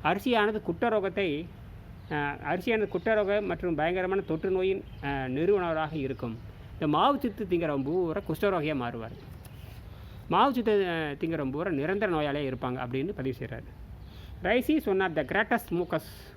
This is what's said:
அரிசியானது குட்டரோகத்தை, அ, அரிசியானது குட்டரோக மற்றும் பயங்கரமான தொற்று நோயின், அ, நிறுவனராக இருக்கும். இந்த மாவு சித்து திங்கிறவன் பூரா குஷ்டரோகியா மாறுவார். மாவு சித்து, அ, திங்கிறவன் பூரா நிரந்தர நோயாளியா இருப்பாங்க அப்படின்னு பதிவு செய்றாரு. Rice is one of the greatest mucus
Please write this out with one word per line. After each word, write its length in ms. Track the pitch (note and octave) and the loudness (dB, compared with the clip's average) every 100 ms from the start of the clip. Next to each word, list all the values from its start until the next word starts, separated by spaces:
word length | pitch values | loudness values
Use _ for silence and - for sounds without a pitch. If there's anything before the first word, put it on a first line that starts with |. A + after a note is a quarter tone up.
அரிசியானது 580 | D3+ G3 C4 A#3 G#3 G#3+ | 2 2 2 4 4 2
குட்டரோகத்தை, 840 | - E3+ A#3+ A3 G3 F#3+ F#3+ D3 F3 - - - - - - | -2 0 2 2 0 0 0 -2 -6 -12 -16 -16 -16 -16 -4
அ, 40 | D3+ C#3+ C#3+ | -2 0 -2
அரிசியானது 440 | C#3+ F3 G#3 A3 G3+ | -2 0 2 2 2
குட்டரோக 580 | F#3+ G3+ A3 G3+ G#3 G3+ | 0 2 2 4 2 0
மற்றும் 300 | E3+ F3+ D3+ | -2 0 2
பயங்கரமான 460 | D#3+ F#3 F#3 G3 | 2 2 2 0
தொற்று 280 | F#3+ D#3+ F#3+ | 0 -2 2
நோயின், 340 | F#3 F#3 F#3+ - - | 2 2 0 -4 -8
அ, 240 | C#3+ C#3 C3 | -4 -2 -2
நிறுவனராக 680 | C3 E3+ G3+ F3 D#3+ D#3 D#3+ | 0 4 4 4 0 0 -2
இருக்கும். 420 | C3 B2 B2 A2+ - - - | -4 -4 -6 -6 -12 -14 -14
இந்த 140 | - D#3 | -2 2
மாவு 320 | D3 G#3+ C#4+ | 6 6 4
சித்து 260 | B3 G3 G3+ | 0 -4 0
திங்கிறவன் 340 | F3 E3 C#3+ | 2 2 0
பூரா 380 | C3+ F3 F3 D#3 - | 0 0 0 -2 -2
குஷ்டரோகியா 480 | D#3 G#3 F3+ D3+ D3 | 0 2 2 2 0
மாறுவார். 400 | A#2+ A#2 A2+ - - - - - - - - - - - - | -2 -4 -8 -10 -14 -16 -16 -16 -16 -14 -16 -14 -14 -14 0
மாவு 240 | E3+ C4 | 4 6
சித்து, 340 | B3 A3 G#3 F#3 | 4 4 4 4
அ, 280 | E3 D#3 C#3+ | 2 -2 -2
திங்கிறவன் 320 | E3 E3 C#3 | -2 0 0
பூரா 180 | C#3 F#3 | -2 0
நிரந்தர 420 | D3 D3 G3 G#3 | 0 0 2 2
நோயாளியா 420 | E3 D3 C#3+ C#3 | 2 2 0 -2
இருப்பாங்க 220 | B2+ B2+ B2+ | -2 -2 -2
அப்படின்னு 320 | B2+ C3 D#3 | -2 -2 -2
பதிவு 380 | G3+ C3+ C3 B2+ | -2 -4 -4 -6
செய்றாரு. 180 | A2 - - - - - - - - | -8 -12 -16 -16 -14 -16 -16 -14 -4
Rice 280 | F3+ A#3+ B3 | 2 2 4
is 140 | D#4 A#3+ | 2 2
one 160 | F#3+ | 2
of 140 | F#3+ D#3 | 2 0
the 100 | C#3 | 0
greatest 480 | F3+ G#3+ A#3 - | 2 2 0 0
mucus 280 | E3+ - D#3+ - - - | -2 0 -2 -4 -16 -18